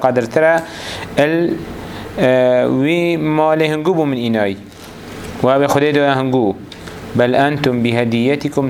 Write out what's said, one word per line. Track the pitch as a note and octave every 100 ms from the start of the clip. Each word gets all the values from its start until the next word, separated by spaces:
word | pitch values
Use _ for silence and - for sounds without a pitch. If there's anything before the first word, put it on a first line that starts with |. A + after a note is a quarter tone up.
قەدرترە | B2+ B2 A#2 D#3+ D#3+ E3 D#3+ - - - - -
ال-، | D3 E3 E3+ - - - - - - -
اه، | C3 B2+ B2+ B2 B2
وی | C3 C#3+ E3+ E3+ E3 D#3 D#3
ماڵی | D#3 D#3 D#3
هەنگوو | D#3 D#3+ E3+
بوو | D3
من | C3
ئینایی. | A#2 A2+ G2+ G2 - - - - - - - -
و | B2+
ئەوێ | C#3 C#3
خودی | C#3+ D3
دا | D3 C#3+ C3
هەنگوو. | C3 B2+ G#2+ G2 - - - - - A2
بەل | B2 C3
ئەنتم | C#3+ D3 C#3+ B2
بهەدیەتیکم | A#2 A#2 A#2+ A#2 B2 C#3+ C#3+ C#3+